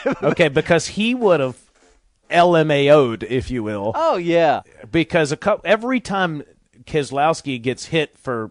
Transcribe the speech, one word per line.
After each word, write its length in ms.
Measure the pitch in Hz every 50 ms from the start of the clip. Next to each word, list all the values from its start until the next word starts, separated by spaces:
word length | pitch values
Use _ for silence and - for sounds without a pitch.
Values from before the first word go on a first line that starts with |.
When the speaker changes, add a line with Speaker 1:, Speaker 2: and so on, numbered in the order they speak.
| - 262
Speaker 1:
<laughs> 140 | - - -
Speaker 2:
Okay, 260 | 190 - - 170 151
because 400 | 135 156 151 - 175 165 - -
he 260 | - 190 214 233 247
would 240 | 254 233 202 175 151
have 160 | 135 131 120 - _ _ _ _ _ _ _ _ _ _ _ _ _ -
L 280 | - 170 175 180 175
M 140 | 160 156 156
A 200 | 147 143 139 139
O'd, 320 | 147 156 139 120 113 98 113
if 260 | 107 123 131 123 -
you 120 | 131 123 110
will. 300 | 107 107 101 98 110 -
Speaker 1:
Oh, 220 | 294 320 330 277
yeah. 460 | 196 175 170 165 170 165 151 131 101 - _ - - - 113
Speaker 2:
Because 400 | - 165 160 - - 175 156 131
a 60 | 151
cou-, 240 | 143 - 196 214 - -
every 360 | 165 202 220 226 247 262 247
time 420 | - - 196 196 185 170 156 147 - _ 82 _ _ _ _ 120 120
Keselowski 760 | - - 156 139 120 127 139 143 160 160 - - 139 131 123
gets 260 | 113 127 123 - -
hit 320 | - 160 165 147 - _ _
for 320 | - - 123 113 110 104